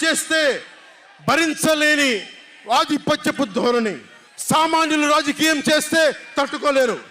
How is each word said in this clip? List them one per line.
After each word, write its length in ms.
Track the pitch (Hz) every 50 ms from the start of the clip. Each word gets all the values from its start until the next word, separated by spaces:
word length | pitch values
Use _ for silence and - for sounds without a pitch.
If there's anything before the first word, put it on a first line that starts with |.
| 311
చేస్తే 380 | 330 302 - - - 320 320 311 277 226 165 - - - - - - - - - - - - 151
భరించలేని 840 | 147 262 311 330 320 294 - - 311 311 302 302 302 302 285 285 269 233 196 165 - - - - - - - - 208 233 285
ఆధిపత్యపు 640 | 320 302 302 285 - 302 302 294 - - 226 214 277 202 190
ధోరణి. 380 | 226 - 240 240 240 226 214 175 123 - - - - - _ _ - - -
సామాన్యులు 580 | 254 311 320 320 320 320 330 302 311 302 294 294 302
రాజకీయం 440 | 311 302 294 269 - 302 320 320 285 - 320
చేస్తే 320 | 302 302 302 - 320 330 320 285 - - - - -
తట్టుకోలేరు. 600 | 294 277 - 302 294 - 294 277 269 262 233 190 139 - -